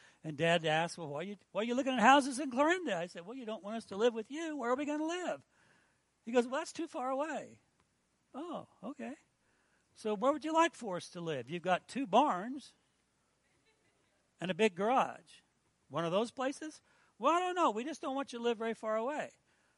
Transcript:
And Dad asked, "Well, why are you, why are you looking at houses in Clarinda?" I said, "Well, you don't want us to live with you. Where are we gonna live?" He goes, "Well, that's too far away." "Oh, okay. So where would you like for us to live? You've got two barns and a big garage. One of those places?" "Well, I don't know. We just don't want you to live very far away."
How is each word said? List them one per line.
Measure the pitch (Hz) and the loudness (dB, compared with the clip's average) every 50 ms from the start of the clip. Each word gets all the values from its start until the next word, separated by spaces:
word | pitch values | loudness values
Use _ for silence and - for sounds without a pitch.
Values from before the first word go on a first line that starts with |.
| - - _ _ - | -20 -20 _ _ -10
And | 160 151 | -8 -2
Dad | 131 160 165 170 175 160 | 2 4 4 4 4 4
asked, | 160 156 160 165 170 - - | 2 2 2 0 -2 -4 -8
"Well, | 170 143 | -10 -8
why | 143 143 | -6 -6
are | 170 | -8
you, | 196 208 190 _ _ - | -8 -10 -12 _ _ -4
why | 175 | -4
are | 214 | -2
you | 233 240 | 0 0
looking | 247 285 269 254 | 0 0 0 2
at | 254 | 6
houses | 202 233 269 294 262 269 269 226 | 8 10 10 10 8 4 -2 -4
in | 294 269 | -4 -2
Clarinda?" | 240 240 285 311 349 381 359 285 196 170 | 2 2 4 4 4 2 0 -2 -2 -2
I | 170 | -4
said, | 185 - 190 170 | -6 -8 -12 -12
"Well, | 180 240 269 | -12 -12 -10
you | 254 | -8
don't | 214 220 208 170 | -8 -8 -8 -8
want | 202 220 226 | -8 -8 -8
us | 214 | -8
to | - 202 | -6 -2
live | 190 220 247 226 | 2 2 2 2
with | 226 220 - | 0 -6 -8
you. | 269 302 339 330 302 294 | -6 -6 -6 -6 -4 -4
Where | 240 233 | -2 0
are | 254 | 0
we | 254 294 | 0 0
gonna | 285 294 302 311 320 | -2 -2 -2 -2 -2
live?" | 339 359 359 285 165 139 - _ _ _ _ _ _ _ _ _ _ _ _ _ _ _ - | -2 -4 -4 -4 -6 -6 -8 _ _ _ _ _ _ _ _ _ _ _ _ _ _ _ -8
He | - 226 | -2 2
goes, | 254 240 | 2 2
"Well, | 254 247 285 | 2 0 -4
that's | 330 - - | -4 -4 -6
too | - 330 311 | -8 -8 -6
far | - 330 247 254 | -6 -6 -4 -2
away." | 269 262 285 330 294 226 151 - 113 - _ _ _ _ _ _ _ _ _ _ _ _ _ _ - | -2 -2 -2 -4 -4 -6 -8 -10 -16 -20 _ _ _ _ _ _ _ _ _ _ _ _ _ _ -12
"Oh, | 254 311 349 302 208 - - _ - - | -12 -10 -8 -8 -10 -10 -12 _ -14 -14
okay. | 214 294 - 233 233 269 - _ _ _ _ _ _ _ _ _ _ _ _ _ _ _ | -12 -12 -10 -10 -12 -12 -14 _ _ _ _ _ _ _ _ _ _ _ _ _ _ _
So | - - 220 214 | -8 -4 -4 -2
where | 202 208 262 294 | 0 2 2 2
would | 302 233 | 0 0
you | 311 320 | 0 4
like | 320 330 330 - | 4 4 4 2
for | - 240 220 180 170 | -4 -8 -6 -6 -6
us | - - | -6 -8
to | - 180 | -10 -8
live? | 170 165 156 131 120 120 | -4 -4 -4 -4 -4 -6
You've | 156 175 156 | -8 -6 0
got | 180 185 170 - - | 0 0 0 0 -4
two | - 233 277 | -6 -6 -2
barns | 202 170 226 285 294 208 180 190 240 262 294 - - - _ _ _ _ _ _ _ _ _ _ _ _ _ _ _ _ _ _ _ _ _ _ _ _ _ _ _ _ _ _ _ _ - | 4 6 6 6 6 4 -2 -4 -6 -8 -10 -12 -16 -20 _ _ _ _ _ _ _ _ _ _ _ _ _ _ _ _ _ _ _ _ _ _ _ _ _ _ _ _ _ _ _ _ -10
and | 170 175 | -6 -4
a | 185 | 0
big | 160 214 220 180 | 2 2 2 2
garage. | 165 196 220 254 262 185 131 120 - - _ - - _ _ _ _ _ _ _ _ _ - | 2 0 2 4 4 2 2 -2 -10 -16 _ -20 -20 _ _ _ _ _ _ _ _ _ -8
One | 131 147 165 | -4 -2 -2
of | 165 | 0
those | 165 196 226 233 | 2 0 0 0
places?" | - - 254 262 285 - - 311 - - _ _ _ _ _ _ _ - | -4 -4 -4 -4 -4 -6 -10 -12 -12 -14 _ _ _ _ _ _ _ -2
"Well, | 202 269 320 | 2 2 4
I | 349 | 4
don't | 359 359 359 | 2 0 2
know. | 359 339 285 | 2 2 2
We | 208 214 247 | 2 0 -4
just | 302 311 - | -6 -6 -6
don't | - - 262 | -6 -6 -4
want | 269 277 - - | -4 -4 -6 -6
you | 233 | -4
to | 233 | 0
live | 233 240 208 | 0 0 0
very | 226 226 226 | -2 -4 -4
far | - - 220 214 | -4 -4 -2 -2
away." | 220 226 254 302 285 185 123 - _ _ _ _ _ _ _ _ | -2 -2 -2 -4 -4 -6 -8 -10 _ _ _ _ _ _ _ _